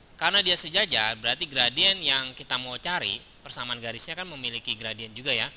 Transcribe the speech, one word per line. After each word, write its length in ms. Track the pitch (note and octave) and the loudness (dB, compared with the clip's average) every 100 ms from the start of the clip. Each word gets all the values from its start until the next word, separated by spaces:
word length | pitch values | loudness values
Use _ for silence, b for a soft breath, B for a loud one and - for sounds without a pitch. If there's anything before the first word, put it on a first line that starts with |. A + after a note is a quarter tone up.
| - - | -20 -2
karena 240 | E3 G3 | 2 4
dia 160 | F#3 F3 | 4 2
sejajar, 560 | E3 F3+ G#3 B2 G#2+ | 2 0 4 4 4
berarti 320 | A2+ A2+ B2+ E3+ | 2 0 0 0
gradien 560 | C3 B2 B2 F#3+ F#3+ | 2 4 6 4 4
yang 320 | D3+ C3+ C3 | 2 2 0
kita 240 | B2+ C#3+ B2 | -8 -4 -4
mau 160 | B2+ | -2
cari, 480 | B2 - F3+ G#2+ G#2 - - | -6 -2 -2 0 -4 -8 -18
persamaan 400 | - C3 B2 A#2 | -12 -8 -6 -6
garisnya 400 | A#2 A2+ - E3 | -6 -8 -8 -8
kan 80 | F#3 | -10
memiliki 480 | D3 B2 A#2 A#2 | -8 -6 -6 -6
gradien 400 | A2 A2+ G#2+ A2+ | -6 -6 -8 -10
juga 160 | A2 C3+ | -8 -2
ya. 160 | A#2+ B2 | 0 -2